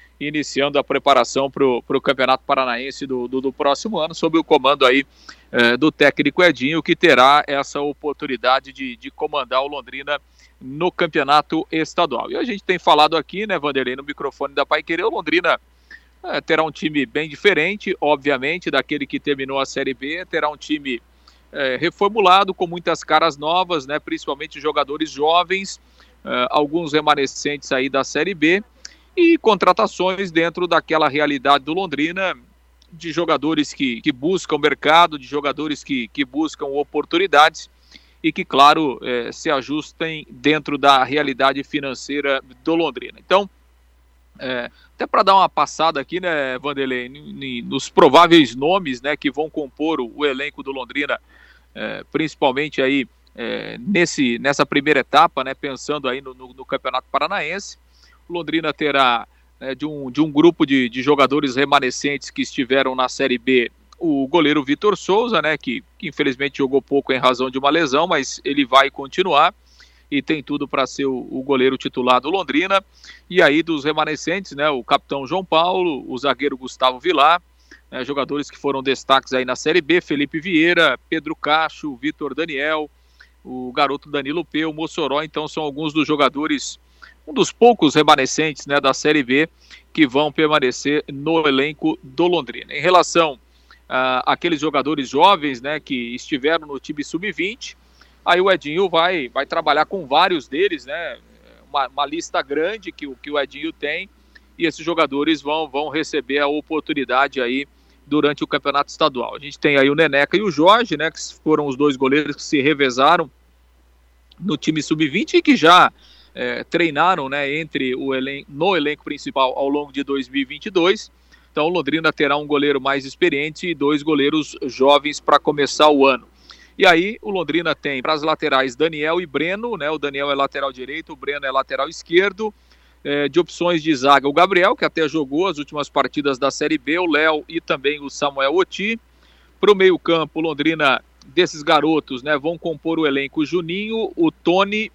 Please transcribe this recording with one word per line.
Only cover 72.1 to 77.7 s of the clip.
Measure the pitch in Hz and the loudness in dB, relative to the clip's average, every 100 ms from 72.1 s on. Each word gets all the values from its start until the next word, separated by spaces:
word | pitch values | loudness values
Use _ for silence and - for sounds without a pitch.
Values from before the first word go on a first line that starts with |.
| 123 | 2
do | 139 | 2
Londrina. | 190 147 143 190 196 _ _ - - _ | -4 -2 -2 0 0 _ _ -20 -20 _
E | 180 | 4
aí | 151 156 | 4 4
dos | 165 151 | 0 -4
remanescentes, | 147 156 151 156 160 196 190 | -2 -2 -2 -4 -4 -6 -6
né, | 139 151 | -2 -2
o | 131 | -2
capitão | - 139 - 143 127 | 0 -2 0 -8 -4
João | 185 | -4
Paulo, | 185 160 175 190 175 131 - | 0 2 2 0 -2 -4 -8
o | 127 | -4
zagueiro | 139 123 143 127 | -2 0 -2 -4
Gustavo | 127 - 131 127 | -12 0 0 0
Vilar, | 175 151 151 175 _ _ _ | -2 4 4 4 _ _ _